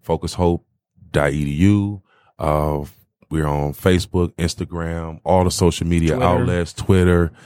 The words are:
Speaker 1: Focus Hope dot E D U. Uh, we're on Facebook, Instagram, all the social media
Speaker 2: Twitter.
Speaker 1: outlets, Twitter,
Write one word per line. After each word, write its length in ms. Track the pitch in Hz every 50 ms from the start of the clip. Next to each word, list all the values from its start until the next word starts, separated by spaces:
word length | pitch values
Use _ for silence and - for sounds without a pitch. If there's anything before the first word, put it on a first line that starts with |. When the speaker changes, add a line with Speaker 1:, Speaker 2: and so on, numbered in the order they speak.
Speaker 1:
Focus 340 | _ - 82 80 85 85 -
Hope 320 | - 90 85 85 82 - _ _ _ _ _ _ _ - -
dot 200 | - 76 73 69
E 120 | 69 76 73
D 60 | 71
U. 500 | 71 78 92 101 104 101 101 101 104 98 - _ _ _ _ _ _ -
Uh, 460 | 76 76 76 76 76 76 73 73 69 - - _ _ _ _ _ _ -
we're 160 | 80 80 76
on 260 | 73 73 73 71 73 69
Facebook, 600 | - - 95 92 90 - - - 90 87 85 -
Instagram, 840 | - 85 82 - - 87 - 87 85 82 82 85 82 82 82 80 - -
all 200 | 78 95 92 90
the 60 | 90
social 360 | - - 95 85 - - 85
media 300 | 82 85 85 82 80 71
Speaker 2:
Twitter. 80 | - -
Speaker 1:
outlets, 480 | 90 90 - - - 87 87 82 -
Twitter, 600 | - - - - 98 92 90 90 87 87 85 80 - - -